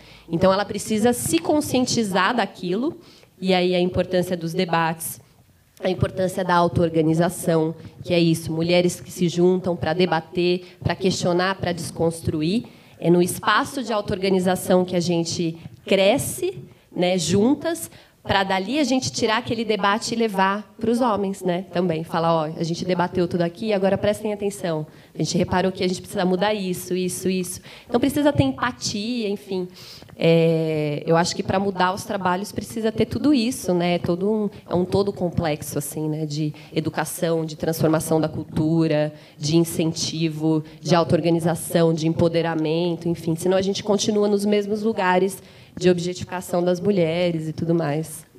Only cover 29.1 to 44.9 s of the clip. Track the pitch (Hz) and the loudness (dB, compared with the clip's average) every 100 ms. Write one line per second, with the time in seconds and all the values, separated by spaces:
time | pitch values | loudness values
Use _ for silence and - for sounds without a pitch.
29.1 | 247 208 202 190 190 180 - - - - | -4 -4 -4 -6 -6 -6 -10 -20 -20 -20
30.1 | - 165 165 165 160 160 156 151 147 - | 0 4 4 4 2 0 -2 -2 -4 2
31.1 | 165 175 - 196 190 202 185 185 196 - | 2 2 -2 -2 -2 -2 0 0 0 -6
32.1 | 202 180 185 202 - 202 226 220 220 233 | -4 -2 -2 -4 -8 -8 -4 -2 0 -2
33.1 | 240 262 285 220 254 - 180 175 175 175 | 0 2 2 2 -2 0 0 2 0 0
34.1 | 175 196 220 208 - - 175 185 190 202 | 0 0 0 -2 -6 -4 -2 2 2 0
35.1 | - 175 - 165 151 - 143 - 160 156 | -2 -2 0 -2 -2 -4 -6 -6 -4 -4
36.1 | 151 156 147 151 - - 165 160 160 156 | -4 -4 -2 -4 -6 -6 -4 -2 -2 -4
37.1 | - 170 165 160 151 160 165 160 165 - | -2 -2 0 -2 -4 -4 0 2 2 2
38.1 | 160 156 160 156 - 156 165 160 151 151 | 0 0 -4 -6 -2 2 2 2 2 0
39.1 | 151 - - 147 165 170 - 160 165 - | -4 -18 -8 2 4 4 0 -2 -2 -6
40.1 | 160 160 151 156 156 151 - 147 175 165 | -2 -2 0 0 0 -2 -8 2 2 4
41.1 | 170 170 165 165 160 - 175 170 165 160 | 2 2 2 0 -2 0 2 4 2 0
42.1 | 165 170 165 165 160 156 160 175 165 170 | 2 2 2 0 0 0 0 0 -2 -4
43.1 | 160 165 160 185 190 196 196 - 202 - | -2 -2 -2 2 2 0 -2 0 0 2
44.1 | 208 208 202 202 208 202 214 220 | 2 2 2 2 0 0 -2 -2